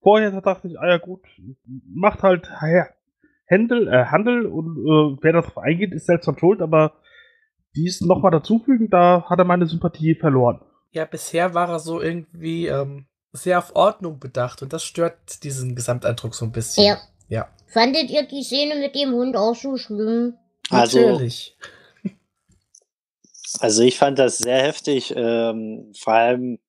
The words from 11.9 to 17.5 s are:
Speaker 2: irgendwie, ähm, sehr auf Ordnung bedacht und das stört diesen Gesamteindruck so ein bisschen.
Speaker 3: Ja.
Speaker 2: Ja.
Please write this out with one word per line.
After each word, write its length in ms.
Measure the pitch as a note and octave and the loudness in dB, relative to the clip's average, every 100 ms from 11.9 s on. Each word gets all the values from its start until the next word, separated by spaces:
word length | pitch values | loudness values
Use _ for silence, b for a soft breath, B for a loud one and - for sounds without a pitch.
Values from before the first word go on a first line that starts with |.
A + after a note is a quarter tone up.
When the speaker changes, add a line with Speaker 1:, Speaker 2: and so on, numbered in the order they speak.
| E3+ | -6
Speaker 2:
irgendwie, 680 | D#3+ E3+ D#3+ E3+ D#3+ E3 E3+ | -4 -6 -12 -12 -8 -6 -4
ähm, 400 | C#3 C#3 C#3+ C#3 _ _ | -4 -6 -10 -20 _ _
sehr 260 | - F3+ F3+ | -10 0 0
auf 160 | F3 - | 0 2
Ordnung 440 | F#3+ G#3 F3 D3 | 2 0 -12 -12
bedacht 420 | C3 B2+ B2 - | -10 -6 -6 -6
und 120 | C3+ | -12
das 100 | D#3+ | -10
stört 600 | - - E3+ - - - | -10 -4 -4 -4 -20 -14
diesen 320 | D3 C3+ B2+ B2 | -12 -8 -8 -8
Gesamteindruck 600 | A#2+ B2 - A#2 A2+ - | -6 -4 -4 -4 -8 -8
so 100 | A2+ | -8
ein 60 | |
bisschen. 320 | A2+ A2+ - G3+ | -6 -6 2 2
Speaker 3:
Ja. 120 | G#3 - _ _ | 2 -8 _ _
Speaker 2:
Ja. 200 | A2 - | -8 -8